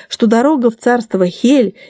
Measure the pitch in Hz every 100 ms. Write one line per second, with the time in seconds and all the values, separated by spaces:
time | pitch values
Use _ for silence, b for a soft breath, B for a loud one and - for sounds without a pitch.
0 | B - 226 226 277 302 233 233 240 240
1 | 226 190 180 - 233 277 202 -